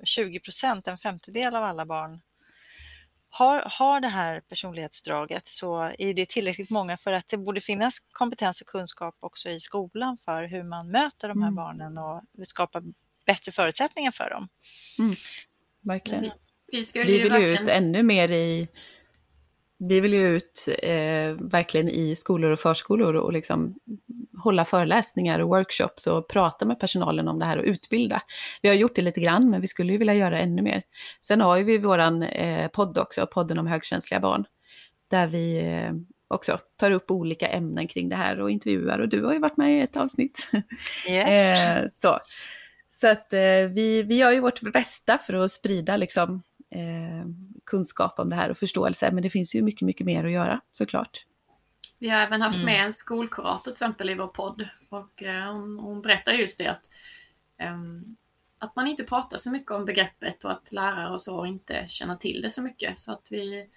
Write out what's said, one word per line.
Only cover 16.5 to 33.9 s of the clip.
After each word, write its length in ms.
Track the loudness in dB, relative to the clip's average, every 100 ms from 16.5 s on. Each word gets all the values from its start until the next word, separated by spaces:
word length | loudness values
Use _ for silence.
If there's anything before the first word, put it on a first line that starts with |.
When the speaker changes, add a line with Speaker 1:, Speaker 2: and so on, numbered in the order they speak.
| _ -8
Speaker 3:
vi 180 | -4
skulle 200 | -2 0
Speaker 2:
Vi 120 | 4 6
Speaker 3:
ju 60 |
Speaker 2:
vill 100 | 6
ju 60 | 6
Speaker 3:
verkligen 240 | 6 2
Speaker 2:
ut 60 | 4
ännu 340 | 4 4 4
mer 280 | 6 6 4
i... 380 | 2 0 -2 -4 -10 -20 -20 _ _ _ _ _ _ _ -10
Vi 220 | 2 4
vill 120 | 6
ju 240 | 6 6 4
ut, 320 | 0 -4 -2 0
eh, 500 | 0 0 0 0 0 -4
verkligen 480 | 0 0 2 2 2
i 280 | 0 0 -2
skolor 340 | 0 2 4
och 100 | 4
förskolor 540 | 2 0 2 2 4
och 180 | 4 2
liksom 420 | -2 0 -2 -2 -6 -14 -16 -14 -16 -14 -2
hålla 220 | 2 2
föreläsningar 760 | 4 2 4 2 2 0 0 2
och 80 | 4
workshops 580 | 2 2 0 -2 0 0
och 220 | 0 0
prata 360 | 2 2 2 -2
med 140 | 0
personalen 480 | -2 0 0 0 0
om 100 | 0
det 60 |
här 140 | 0 0
och 60 |
utbilda. 580 | 0 -2 -2 -2 0 -2 -6 -12 -12 0
Vi 60 | 4
har 80 | 6
gjort 180 | 4
det 80 | 4
lite 180 | 0 2
grann, 300 | 2 6 6
men 100 | 4
vi 60 | 0
skulle 260 | -2 0
ju 60 | 2
vilja 160 | 4
göra 240 | 4 4 2
ännu 240 | 0 2
mer. 200 | 0 -2 -6 -18 -18 -10
Sen 200 | 2 4
har 160 | 6 6
ju 80 |
vi 140 | 4 4
våran, 440 | 4 4 4 4
eh, 460 | -2 -2 -2 0 -2
podd 300 | 0 0 0
också, 280 | -2 -2 -2
podden 320 | 0 -2 -2
om 80 | -2
högkänsliga 540 | -2 -2